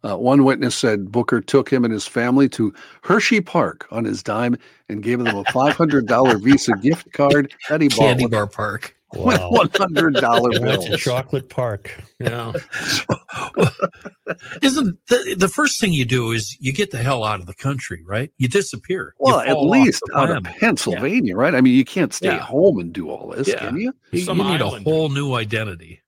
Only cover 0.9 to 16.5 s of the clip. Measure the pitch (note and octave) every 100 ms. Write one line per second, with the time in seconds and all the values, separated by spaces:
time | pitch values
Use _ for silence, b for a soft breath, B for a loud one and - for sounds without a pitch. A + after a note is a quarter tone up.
0.9 | G#2 G2 A#2+ - A#2 - C#3 - C3 A#2+
1.9 | G#2+ - B2 A#2+ C3 C3+ - G#2+ B B
2.9 | B - G#3 - A3 - F3 G#2+ - -
3.9 | A2+ A2 G2+ - A2 A#2+ A#2+ b b -
4.9 | G#2 G#2+ B2 A#2 G2+ - B2+ C#3 D3 E3
5.9 | C#3+ A2+ A#2+ C3 A2 A2 C#3 - G2+ B2
6.9 | E3 - - C#3+ C#3+ C3+ - - D#3 D3
7.9 | - A2 B2 A#2+ G#2+ G#2 - G#2+ G#2 -
8.9 | _ _ - B3 G#3+ F2+ - D3 F#3+ F#3
9.9 | D#3+ E3 B2 A#2+ A#2+ A#2+ A#2 - - -
10.9 | E3 C3+ B2 C3 C3+ C3 - B2 G2+ -
11.9 | - - _ A#2 A#2+ A#2 - - - -
12.9 | - - - - - - - - - -
13.9 | - - _ - - B E3+ C4+ C#4 A3+
14.9 | E3+ - B3 - F3+ F#3 - D4+ - G#3
15.9 | D3+ A#2+ B2+ A2+ A2+ -